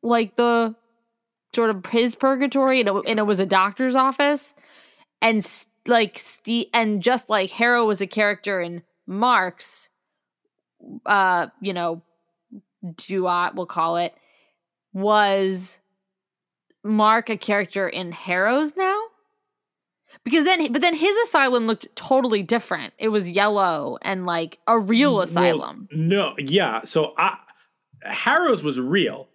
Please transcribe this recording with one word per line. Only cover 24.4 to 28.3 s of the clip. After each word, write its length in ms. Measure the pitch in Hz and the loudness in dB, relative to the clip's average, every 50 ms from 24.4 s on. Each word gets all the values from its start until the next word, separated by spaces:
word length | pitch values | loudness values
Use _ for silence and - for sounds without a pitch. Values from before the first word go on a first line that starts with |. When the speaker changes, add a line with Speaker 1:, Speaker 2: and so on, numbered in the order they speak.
| 165 160 - _ _ | -4 -6 -10 _ _
Speaker 1:
a 120 | - 226 226 | 0 2 2
real 360 | 202 185 233 226 285 294 247 | 2 2 2 4 4 4 4
Speaker 2:
Well, 80 | 202 | 2
Speaker 1:
asylum. 680 | 180 160 165 170 180 - - - 65 64 76 - - - | 0 0 0 2 2 2 2 0 -4 -8 -12 -16 -18 -10
Speaker 2:
no, 420 | 147 156 160 165 190 202 185 143 - - | -4 -2 0 2 2 2 0 -2 -4 -8
yeah. 440 | 143 135 156 202 180 135 110 113 - | -6 0 2 2 2 2 -2 -4 -6
So 300 | - - 160 151 147 - - | -2 0 0 0 0 0 0
I, 180 | 165 190 - - _ _ - _ _ _ _ _ _ _ _ _ | 0 0 -2 -4 _ _ -20 _ _ _ _ _ _ _ _ _
Harrow's 600 | - 107 - - - 226 | -12 -10 -8 -2 0 2